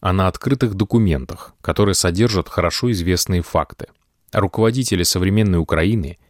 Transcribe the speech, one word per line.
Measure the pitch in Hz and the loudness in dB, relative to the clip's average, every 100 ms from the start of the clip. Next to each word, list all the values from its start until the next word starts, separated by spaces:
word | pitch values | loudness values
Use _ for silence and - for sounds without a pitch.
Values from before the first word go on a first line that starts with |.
а | 92 | -2
на | 95 92 | 0 0
открытых | - - 135 120 98 | -2 -2 0 0 0
документах, | 104 120 104 73 64 - - _ | 0 2 2 0 -4 -14 -18 _
которые | - - 104 92 | -4 0 2 2
содержат | 90 87 117 101 80 | 0 2 2 0 -2
хорошо | - 87 - 123 | -2 -2 0 -2
известные | 104 85 90 - 90 | 0 0 0 0 -2
факты. | 85 82 73 - - _ _ _ _ | 0 -2 -4 -8 -18 _ _ _ _
Руководители | 104 98 - 113 123 127 95 | -2 -2 0 0 0 0 0
современной | 87 92 92 104 107 87 | 0 0 2 2 4 2
Украины | 80 78 85 113 76 85 | 0 0 2 0 -4 -10